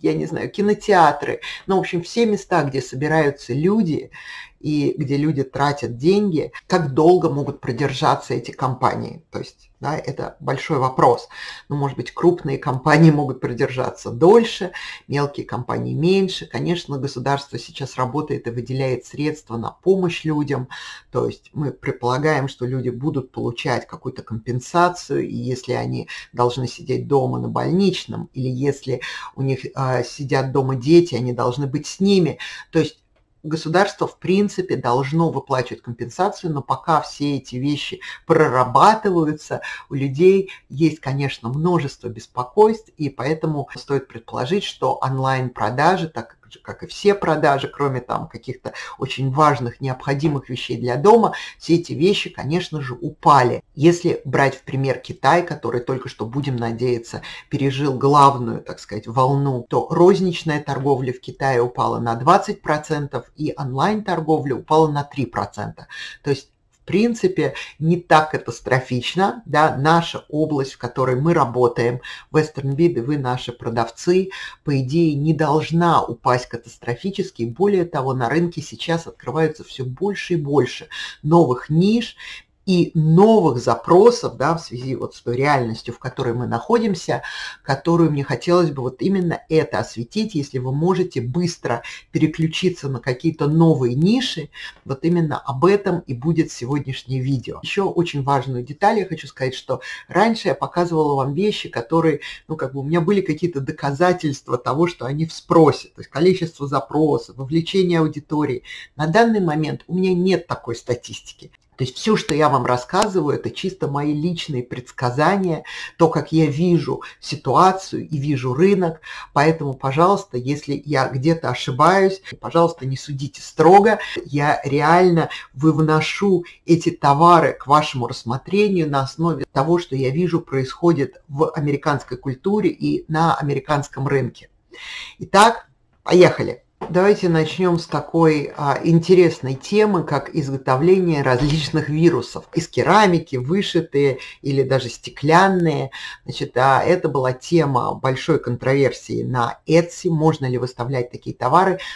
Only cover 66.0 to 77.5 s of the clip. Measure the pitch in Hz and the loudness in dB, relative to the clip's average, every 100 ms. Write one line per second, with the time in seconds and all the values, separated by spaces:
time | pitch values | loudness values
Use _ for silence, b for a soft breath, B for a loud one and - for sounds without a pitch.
66 | B B 143 135 - _ _ _ - 185 | B B -6 -6 -6 _ _ _ -2 0
67 | 240 226 180 165 147 B B B 160 175 | 0 0 -2 0 -4 B B B 0 0
68 | - 156 156 165 - - - 127 - 123 | 4 4 4 -4 -8 -10 0 0 0 -4
69 | - 175 202 240 - 147 156 135 151 170 | -4 -2 -2 -2 -4 2 2 2 2 2
70 | 160 - - 151 156 147 135 - - - | 0 -8 -6 -4 -2 -2 -4 -6 -8 -2
71 | 127 127 160 160 123 123 120 - 120 123 | -2 2 2 2 2 2 2 2 -2 -2
72 | B B B 151 156 - 135 139 170 - | B B B 0 0 -4 -4 2 2 2
73 | 120 147 127 127 - - 120 117 117 - | -2 -2 -2 -4 -8 -8 -6 -4 -4 -4
74 | - 185 190 B B B - 135 127 165 | 2 2 0 B B B -4 -2 0 2
75 | 165 139 151 151 156 151 127 165 175 143 | 2 2 0 2 2 0 0 0 2 2
76 | - 117 131 123 - 117 - - - 120 | 0 -4 0 0 -2 -14 -16 -14 -8 -6
77 | 190 190 - - 117 | -6 -6 -8 -6 -8